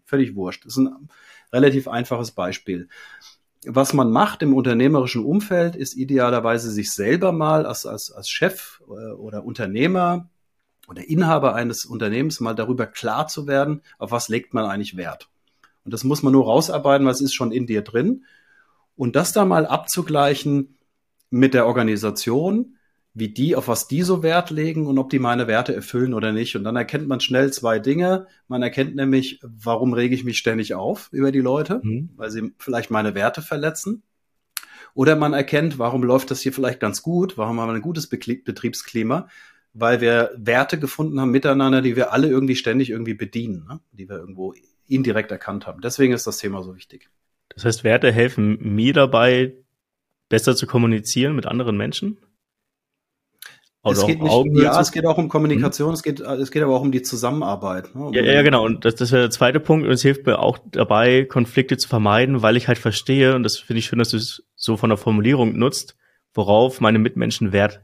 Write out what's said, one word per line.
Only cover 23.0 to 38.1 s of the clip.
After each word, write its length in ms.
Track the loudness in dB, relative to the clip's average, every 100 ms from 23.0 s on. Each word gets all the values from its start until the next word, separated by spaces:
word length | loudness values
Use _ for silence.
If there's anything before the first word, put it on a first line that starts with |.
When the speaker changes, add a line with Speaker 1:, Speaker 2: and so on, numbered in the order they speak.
| _
Speaker 1:
wie 160 | -10 -8
die, 260 | -2 0 0
auf 100 | -2
was 200 | -4 -2
die 140 | -2
so 200 | 0 0
Wert 280 | 0 0 -2
legen 360 | -4 -4 -2 0
und 100 | -2
ob 120 | 0
die 100 | 0
meine 280 | 0 0 0
Werte 280 | 0 0 -6
erfüllen 380 | -4 -2 -2
oder 180 | -2 -2
nicht. 240 | -2 -4 -6
Und 80 |
dann 120 | -6 -4
erkennt 300 | -4 -6 -4
man 120 | -4
schnell 320 | 0 0 0
zwei 260 | 0 -2 0
Dinge. 480 | 0 0 0 -2 -4 _ -10
Man 140 | -6
erkennt 320 | -4 -2 -4 -2
nämlich, 440 | 0 0 0 -8
warum 500 | -20 -10 -4 0 0
rege 220 | 0 0 -2
ich 80 |
mich 140 | -4 -4
ständig 380 | -2 -2 -4 -6
auf 340 | -6 -6 -8
über 200 | -2 0
die 100 | 0
Leute, 400 | 0 -2 -2 -4
Speaker 2:
Mhm. 260 | -4 -6 -8 -10
Speaker 1:
weil 160 | -10
sie 220 | -8 -10 -10
vielleicht 340 | -6 -6 -2
meine 220 | -2 -2 -2
Werte 260 | -2 -2
verletzen. 640 | -8 -6 -6 -6 -8 -10 _ _ _ _ _ -16 -16 -20 -10
Oder 220 | 2 4 4
man 180 | 2
erkennt, 460 | 0 0 0 0 -2
warum 240 | -2 0
läuft 280 | 2 2 0
das 100 | -6
hier 120 | -4
vielleicht 260 | -2 -4 -2
ganz 220 | -4 -4
gut, 360 | -2 -2 -2 -2
warum 220 | -4 -2
haben 100 | -4
wir 40 | -4
ein 60 |
gutes 260 | -6 -8
Bekli-, 340 | -8